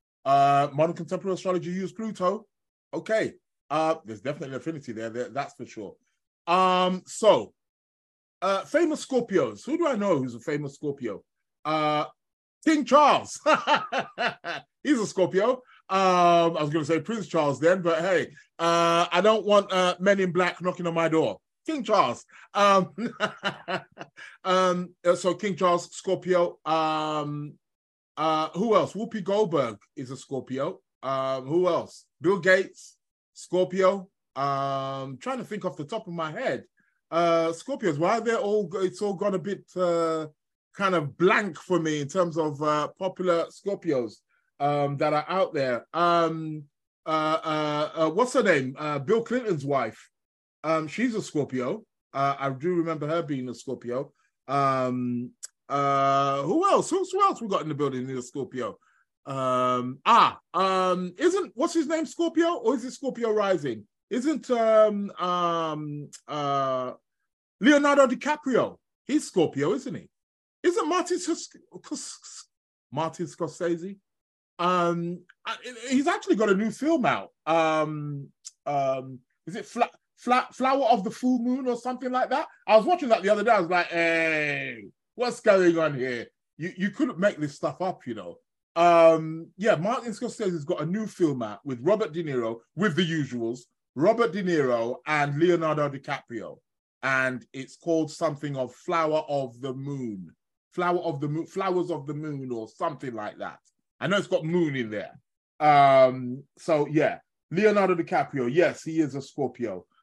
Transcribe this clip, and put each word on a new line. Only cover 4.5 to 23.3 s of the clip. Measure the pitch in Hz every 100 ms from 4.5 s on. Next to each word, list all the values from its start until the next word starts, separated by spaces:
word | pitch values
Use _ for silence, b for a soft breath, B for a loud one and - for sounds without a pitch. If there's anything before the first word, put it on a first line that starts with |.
| 131
affinity | 160 160 143
there, | 107 113
there, | 113 120
that's | 120 131 -
for | 113
sure. | - 98 - _ _ _ _ -
Um, | 180 185 185 185 185 -
so, | - 214 147 101 _ _ _ _ _ _ _ _ _
uh, | 190 196
famous | - 294 330 302 -
Scorpios. | 262 233 185 127 104 -
Who | 330
do | 330
I | 233
know | 202 156
who's | 127 117
a |
famous | - 156 147 -
Scorpio? | 151 139 113 92 - _ _ _
Uh, | 151 156 151 151 151 _ _ _ _ _ -
King | 311
Charles. | 254 277 285 160 101 -
<laughs> | 302 302 - 269 - 262 - - 226 - 170 156 - _
He's | 247 269
a | 190
Scorpio. | - 175 180 220 254 b b -
Um, | 190 190 180 175 170 170 165
I |
was | 151
gonna | 160 147
say | 160
Prince | 151 226 160
Charles | 165 147 123
then, | 160 185
but | 170 160
hey, | 175 175 123 B B -
uh, | 170 170 170 170 175
I | 175
don't | 208 220 190
want, | 202 190
uh, | 185 180 180
men | 190 196
in | 185
black | 165 180 -
knocking | 180 180 170
on |
my | 165 165
door. | 160 127 95 _ _ -
King | 311
Charles. | 220 202 131 117 - B B
Um, | 202 202 196 180 -
<laughs> | 233 - 208